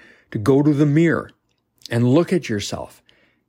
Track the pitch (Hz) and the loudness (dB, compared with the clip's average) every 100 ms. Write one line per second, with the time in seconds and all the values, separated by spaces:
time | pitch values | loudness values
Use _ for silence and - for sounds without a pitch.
0 | - _ _ 113 104 135 147 139 151 143 | -20 _ _ -4 2 2 4 2 2 2
1 | 170 120 101 _ _ _ _ _ - 117 | 2 0 -6 _ _ _ _ _ -6 -2
2 | 123 139 175 180 - 107 - - - - | 2 2 2 -2 -4 -6 -6 -10 -14 -18
3 | _ _ _ _ | _ _ _ _